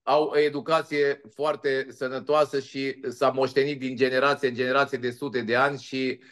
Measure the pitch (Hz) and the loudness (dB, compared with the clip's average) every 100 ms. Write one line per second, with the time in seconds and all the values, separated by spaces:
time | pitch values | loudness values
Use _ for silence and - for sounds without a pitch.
0 | - 143 151 147 151 143 135 160 151 147 | 0 2 2 2 2 0 0 0 0 0
1 | 143 139 - - 147 147 143 135 135 117 | 0 0 -8 -4 -2 -2 -2 -2 -4 -6
2 | 131 131 - 151 143 139 127 135 135 131 | -6 -6 0 2 2 0 -6 -6 -6 -6
3 | 135 120 135 131 131 131 139 143 131 127 | -8 0 0 2 2 2 0 -2 -6 0
4 | 131 127 139 139 131 120 127 131 135 131 | 2 4 2 2 0 0 0 2 0 -2
5 | 123 120 143 120 110 120 139 143 - 131 | -4 -6 -6 -4 0 2 2 0 -8 -4
6 | 131 127 - | -4 -6 -12